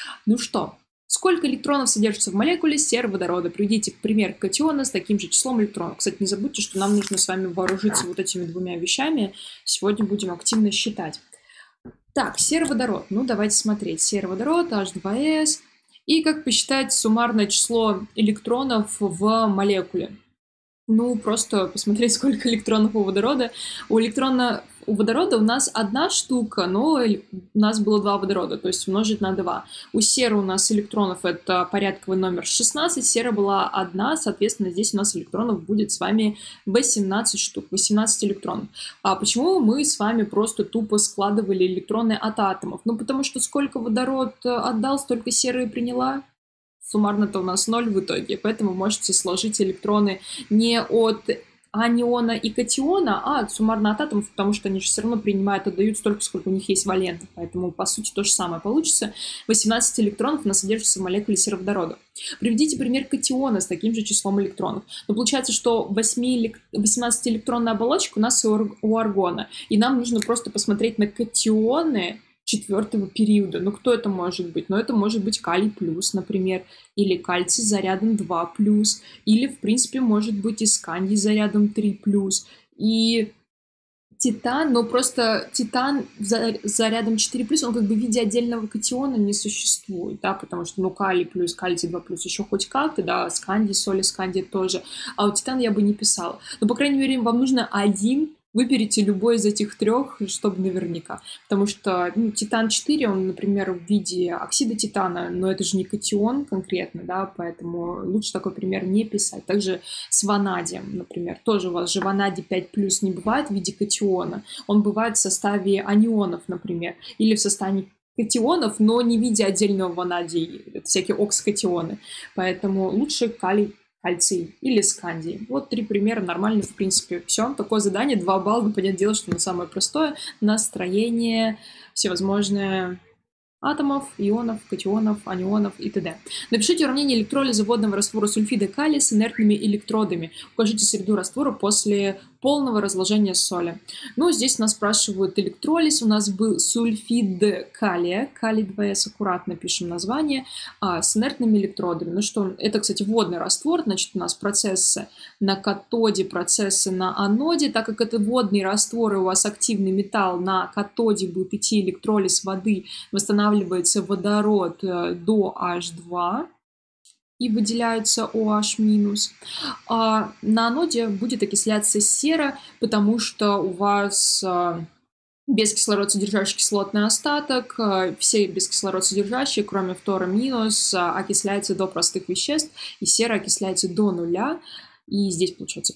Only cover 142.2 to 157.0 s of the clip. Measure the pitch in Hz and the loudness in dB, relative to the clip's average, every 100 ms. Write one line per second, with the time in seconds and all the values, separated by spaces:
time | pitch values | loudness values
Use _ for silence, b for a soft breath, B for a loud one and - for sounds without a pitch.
142.2 | B _ 262 294 269 214 196 190 190 214 | B _ 0 2 2 0 0 -2 0 2
143.2 | 202 180 - 180 170 165 - B 262 - | 2 2 0 -2 -4 -8 -14 B -8 0
144.2 | 349 240 254 - 220 - 208 208 - 190 | 2 2 0 0 0 0 0 0 0 0
145.2 | 190 196 196 - - 330 311 302 226 214 | 0 0 -2 -2 0 2 2 2 2 2
146.2 | 202 190 220 - - 233 233 214 - 233 | 2 0 0 2 0 0 0 -2 0 0
147.2 | 202 180 208 185 - - 208 175 175 190 | 0 2 2 0 -6 -4 -2 0 0 -2
148.2 | 277 - 226 220 196 196 202 196 208 - | -4 -4 0 0 -2 -2 -2 0 -4 -2
149.2 | 202 180 - 170 180 - 175 170 185 269 | -2 -2 -4 -8 -4 -4 -4 -6 -4 -2
150.2 | 302 269 254 B B B 196 170 - 214 | 0 -2 -6 B B B -2 0 0 2
151.2 | 254 - 233 208 190 - 180 165 170 180 | 0 0 2 4 2 -2 -4 -4 -4 -4
152.2 | 208 220 190 190 208 214 208 202 202 226 | -2 -2 -4 -2 -2 0 -2 -2 0 2
153.2 | 180 175 185 - 294 339 233 185 - 185 | 2 -2 -2 -2 0 0 0 -2 -2 -4
154.2 | 175 - 202 202 214 185 - - 202 B | -6 -4 -2 0 0 0 0 0 -6 B
155.2 | B B 196 196 208 196 - 233 220 196 | B B 0 0 -2 -4 -2 2 2 2
156.2 | 190 180 175 - 196 196 196 185 | -2 -2 0 0 2 0 0 0